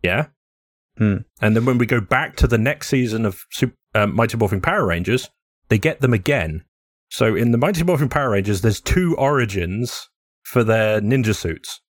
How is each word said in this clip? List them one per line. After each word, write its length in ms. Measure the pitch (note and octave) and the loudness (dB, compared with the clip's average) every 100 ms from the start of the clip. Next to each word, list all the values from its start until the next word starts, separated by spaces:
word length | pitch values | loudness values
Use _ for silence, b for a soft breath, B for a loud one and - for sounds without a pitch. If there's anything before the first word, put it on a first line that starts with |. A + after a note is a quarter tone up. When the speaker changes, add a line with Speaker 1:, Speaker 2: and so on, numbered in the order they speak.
Speaker 1:
yeah? 260 | F2 G2+ D3+ _ _ _ _ _ _ - | 0 -2 -4 _ _ _ _ _ _ -2
Speaker 2:
Hmm. 200 | G#2+ G2 - _ | 0 0 -6 _
Speaker 1:
And 140 | G#2+ | 0
then 100 | A2 | 2
when 120 | B2 B2 | 2 0
we 80 | |
go 140 | A2+ A#2+ | 0 0
back 340 | G2 B2+ D#3 - | 0 -2 -2 0
to 100 | - | 2
the 100 | A2+ | 4
next 300 | A#2+ - - | 0 -2 -2
season 380 | C#3 B2 A2 | 0 0 0
of 160 | A2 F#2 - | -2 -4 -14
Sup-, 220 | - B2+ _ _ | -4 -4 _ _
uh, 140 | A2 G2+ | 0 0
Mighty 300 | G#2 A#2 A#2 | 2 0 0
Morphin 240 | G#2 F#2+ | 0 0
Power 240 | F2+ G3+ | 0 0
Rangers, 440 | A2 E2+ F2+ B2+ - _ _ _ _ | 0 0 0 -2 -4 _ _ _ _
they 80 | G#2+ | 0
get 220 | D#3+ - | 0 0
them 120 | C3+ | 0
again. 500 | A#2 F#2 C#3 D#2+ D#2+ - _ _ _ _ | 2 0 -2 -2 -6 -12 _ _ _ _
So 260 | - A#2 | -2 0
in 160 | G#2 A#2 | 2 2
the 60 | A#2 | 2
Mighty 240 | D#3 F3 | 0 0
Morphin 260 | E3+ C#3 C#3+ | 0 0 0
Power 220 | D3 C3+ | -2 0
Rangers, 300 | G2+ G2 G2 | 0 0 0
there's 200 | A2+ G2+ | 0 0
two 340 | - F3+ F3 - | 0 0 0 0
origins 920 | C3+ C#3+ A#2 G2 F2 G2+ B2 - - _ _ _ | 0 0 0 -2 -4 -4 -6 -8 -16 _ _ _
for 200 | - B2+ | -2 0
their 360 | A2 A2 G#2+ G#2+ | 2 2 2 0
ninja 360 | G#2 C3 A2 | 0 0 0
suits. 440 | G2+ E2+ D#2+ - - _ | -2 -4 -8 -12 -18 _